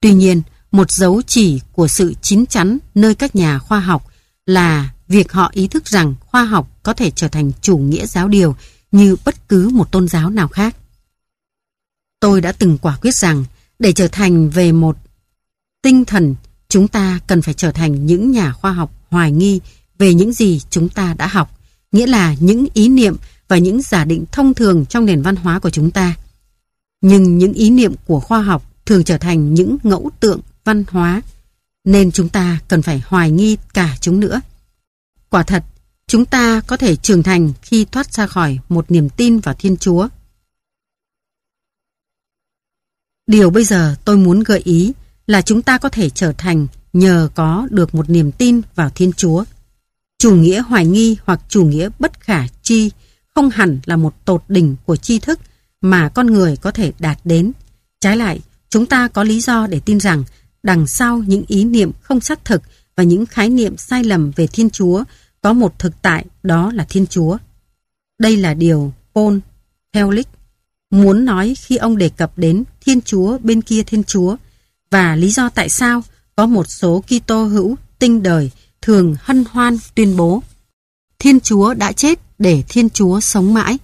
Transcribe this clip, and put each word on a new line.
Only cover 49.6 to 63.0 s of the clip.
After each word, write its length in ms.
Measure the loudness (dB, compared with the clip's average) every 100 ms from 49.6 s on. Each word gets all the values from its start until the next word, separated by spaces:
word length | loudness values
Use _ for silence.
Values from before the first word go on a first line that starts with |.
| _ _ _ _ _ _
Chủ 160 | 4
nghĩa 260 | 6 4 2
hoài 260 | 0 0 2
nghi 300 | 2 2 0
hoặc 160 | -2 -6 -2
chủ 160 | 0
nghĩa 240 | 2 0 -4 -4
bất 220 | -6 -6
khả 260 | -6 -4 -4 -10
tri 280 | -2 0 0 -6 _ _ _
không 160 | -2 0
hẳn 300 | 2 0 0
là 120 | -4 -2
một 280 | -2 -4
tột 180 | -4 -4 0
đỉnh 280 | 0 0 -2
của 120 | -4 -4
tri 220 | -2 -4
thức 220 | -2 -6 -8 _ _ _
mà 280 | 0 2 0
con 180 | -2 0
người 300 | 2 0 -2
có 140 | -6
thể 220 | -6 -6 -6
đạt 200 | -8 -6
đến. 280 | -2 0 0 -4 -18 _ _ _
Trái 160 | -2 -2
lại, 240 | -2 -6 -12 _ _
chúng 160 | -2 0
ta 220 | 0 0
có 140 | -2
lý 180 | -2 -2
do 260 | -2 -2 -2
để 140 | -4
tin 200 | -2 0
rằng 240 | 0 -2 -4 _ _ _
đằng 240 | -2 0 0
sau 320 | -2 -2 -2
những 260 | -2 -2 0
ý 160 | -2
niệm 280 | 0 2 0 -4
không 180 | _ -4
xác 240 | -2 -8
thực 180 | -4 -4 -4 _ _
và 60 | 0